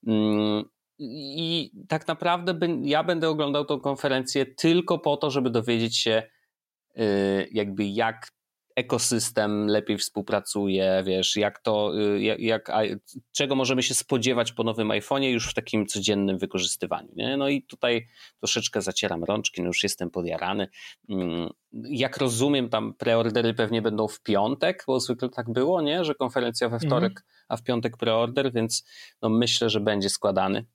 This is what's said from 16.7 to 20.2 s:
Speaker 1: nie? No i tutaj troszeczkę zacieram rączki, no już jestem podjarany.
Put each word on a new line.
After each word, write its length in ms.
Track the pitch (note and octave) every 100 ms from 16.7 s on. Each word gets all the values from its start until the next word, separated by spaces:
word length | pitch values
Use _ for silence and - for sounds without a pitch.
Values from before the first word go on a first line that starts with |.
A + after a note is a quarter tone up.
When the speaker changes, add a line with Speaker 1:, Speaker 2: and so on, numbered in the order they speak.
| - F2 F2 - -
Speaker 1:
nie? 220 | B2 C#3
No 120 | C#3
i 140 | C#3+
tutaj 440 | - - B2 A#2 A#2 - - _
troszeczkę 420 | G2 - - A2
zacieram 420 | F#2+ F2+ G#2 E2+
rączki, 380 | E2+ G#2 F#2+ -
no 60 | F2
już 160 | F2
jestem 260 | G2+ - F2
podjarany. 560 | F#2